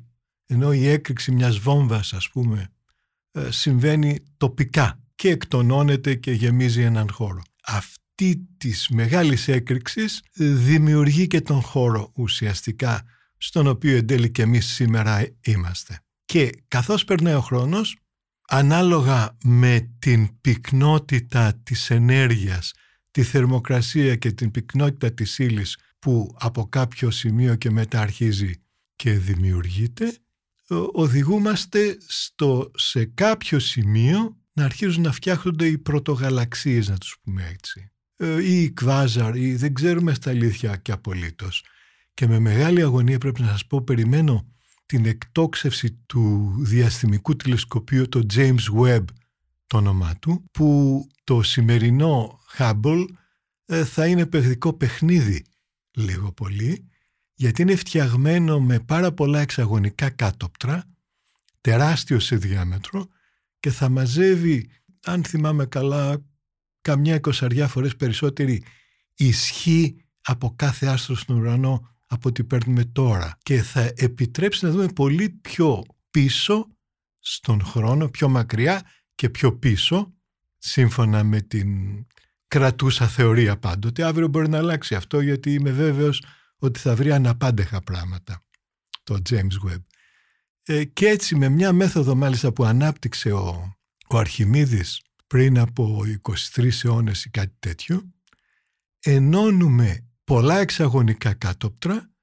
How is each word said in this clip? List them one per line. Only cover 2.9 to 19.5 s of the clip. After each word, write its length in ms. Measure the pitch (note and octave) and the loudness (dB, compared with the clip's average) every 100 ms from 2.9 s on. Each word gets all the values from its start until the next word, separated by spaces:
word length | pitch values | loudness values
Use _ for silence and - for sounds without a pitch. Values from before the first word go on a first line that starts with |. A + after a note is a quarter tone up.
| _ _ _ _ | _ _ _ _
ε, 180 | - C3 | -10 -6
συμβαίνει 680 | A#2+ - B2+ C#3 D3+ D3 C#3+ - - | -4 0 2 2 2 0 -2 -8 -4
τοπικά 640 | C#3 - C#3+ - A#2+ - _ | -2 -2 -2 0 0 -2 _
και 140 | - G3 | -2 0
εκτονώνεται 840 | E3 - C3 A#2+ C3+ D3 C#3 C#3 | 0 0 0 2 2 2 2 0
και 180 | B2+ B2 | -4 -2
γεμίζει 500 | A#2+ A#2+ B2 B2+ A#2 | 0 2 2 2 2
έναν 280 | A#2+ A2+ G#2 | 2 2 -2
χώρο. 320 | - G#2+ F2+ F2 _ | -4 -8 -8 -14 _
Αυτή 840 | - G#2 F#2 - _ - F#3 E3+ - - | -8 -6 -8 -14 _ -2 0 0 -4 -10
της 320 | C3 G2 - | -6 -4 -2
μεγάλης 600 | A2+ A#2 F3 E3 B2+ - | 0 2 2 2 0 0
έκρηξης, 720 | C3 B2 B2+ - - A3 - - | -2 0 -4 -4 -6 -6 -6 -12
ε, 120 | - | -2
δημιουργεί 840 | D3+ C#3 B2 D#3 D3+ D3+ D3 D3 F3+ | 0 2 4 4 4 4 4 2 2
και 140 | E3+ | 0
τον 200 | E3 C#3+ | 0 0
χώρο 500 | A#2+ C#3 B2 A2 G#2 | 0 0 0 0 -4
ουσιαστικά 920 | - A#2 - G#2+ G2+ - - B2 A2+ - _ _ _ | -6 -4 -2 -4 -4 -6 -4 -4 -4 -6 _ _ _
στον 300 | - - C#3+ | -6 0 2
οποίο 300 | B2 D3+ B2+ | 2 2 2
εν 100 | A2+ | 2
τέλει 240 | C3 A#2 | 2 0
και 120 | - | 0
εμείς 240 | A2+ A#2+ - | 2 2 0
σήμερα 600 | - A#2+ A2+ G#2+ G#2 A2 - | 0 0 2 2 0 -2 -4
είμαστε. 600 | - G#2 F2 F2+ - F2 _ _ | -2 -2 -2 -8 -12 -18 _ _
Και 260 | - E3 C3 - _ | -4 0 0 -2 _
καθώς 360 | B2+ A#2+ G#3 | -4 0 -2
περνάει 300 | - F#3 E3+ | 0 0 2
ο 60 | D3 | 0
χρόνος, 560 | B2 B2 B2+ F#3 A3 - _ _ _ _ - | 0 -2 0 -2 -4 -8 _ _ _ _ -4
ανάλογα 880 | C3+ C#3 D#3+ F3+ E3+ C3 C3 A2 - | 2 4 4 4 2 2 2 0 -2
με 460 | B2 | 2